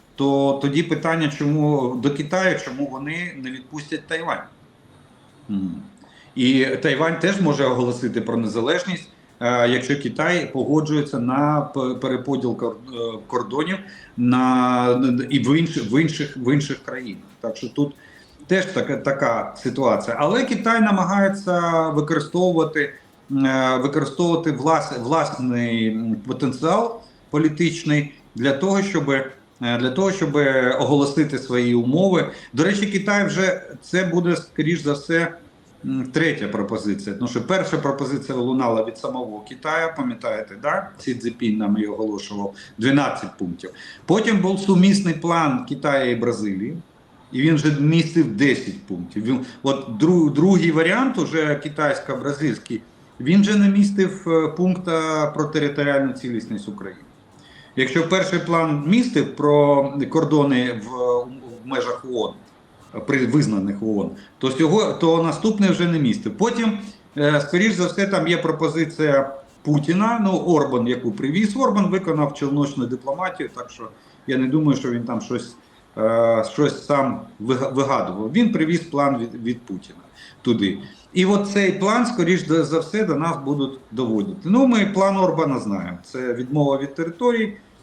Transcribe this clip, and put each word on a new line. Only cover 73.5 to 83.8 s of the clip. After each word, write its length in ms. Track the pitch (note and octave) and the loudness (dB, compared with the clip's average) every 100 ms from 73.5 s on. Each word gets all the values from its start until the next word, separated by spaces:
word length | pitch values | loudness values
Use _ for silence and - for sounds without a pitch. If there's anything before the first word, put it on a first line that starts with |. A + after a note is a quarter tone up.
так 160 | B2 A#2+ | -10 -16
що 180 | - A2 - - - - | -16 -18 -18 -20 -16 -4
я 100 | C3 | -2
не 100 | B2+ | 0
думаю, 320 | D#3 D3+ B2+ | 2 2 0
що 120 | C3 | -2
він 140 | A#2+ | -4
там 160 | A2+ A#2 | -4 -6
щось, 360 | - B2 - - _ _ _ - | -4 -8 -8 -16 _ _ _ -2
е, 460 | A2 A#2 A#2 A2+ G#2+ | 0 4 4 2 0
щось 340 | - C#3+ - - | 0 0 0 -2
сам 340 | C#3+ C3 F#2 - - | 0 0 -4 -12 -10
вига-, 340 | A2 B2+ C3+ | -2 -2 0
вигадував. 580 | B2+ C#3 B2+ F#2 F#2+ A2 | 0 0 0 -2 -6 -2
Він 200 | F3 A#3 | 2 2
привіз 280 | D#3+ D#3 E3+ | 2 0 -2
план 380 | - C#3 C#3 B2+ | -2 -2 0 0
від, 240 | A#2 B2 | -6 -6
від 180 | A2+ A#2+ | -6 -6
Путіна 360 | - F#2 - - - - - - | -8 -12 -12 -20 -20 -20 -20 -6
туди. 360 | B2 A2 G2 - - - - | -2 0 0 -2 -10 -20 -6
І 120 | F3+ | 0
от 260 | F#3 G3+ G3+ | 2 2 2
цей 220 | G3+ F#3+ | 2 0
план, 340 | - F#3+ A#3 A#3+ | 2 0 2 0
скоріш 400 | - E3+ F3+ D3 | 0 2 0 2
за, 180 | D#3+ | 0
за 140 | C#3 D#3+ | 2 -2
все, 260 | D#3 G#3+ | -2 -2
до 100 | A3 | 0
нас 220 | C#3+ D#3+ C#3+ | 0 -2 -2
будуть 340 | C3+ C#3+ C3+ - | -4 -2 -4 -6